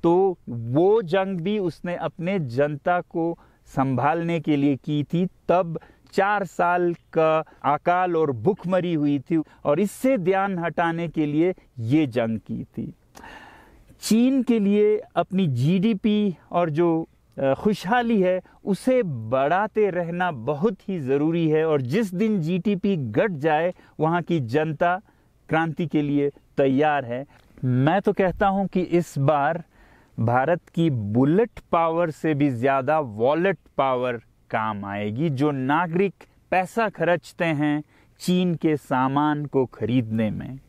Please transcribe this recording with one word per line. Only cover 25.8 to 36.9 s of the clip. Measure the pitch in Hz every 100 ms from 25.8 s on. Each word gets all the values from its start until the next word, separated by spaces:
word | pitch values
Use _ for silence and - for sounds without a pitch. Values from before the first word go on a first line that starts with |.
| 165
के | 156
लिए | 147 143 143 - _ -
तैयार | 139 135 151 143
है। | 120 123 143 - _ -
मैं | 127 123 143 190
तो | 208
कहता | 196 185 - 202
हूँ | 196 185
कि | 190
इस | 175 170 165 143
बार | 139 147 139 165 - _ - - _ -
भारत | 113 123 139 170 _
की | - 165
बुलेट | 127 101 117 139 180 233 - _
पावर | 170 165 165 175
से | - 160
भी | 147 143
ज़्यादा | 117 131 135 135 156
वॉलेट | 135 104 123 156 190 180 _ -
पावर | 135 127 123 120 _ _ _
काम | 117 110 104
आएगी। | 101 101 104 113 165
जो | 131 147
नागरिक | 139 131 151 175 170 196 - - _ _
पैसा | 180 180 -
खर्चते | 220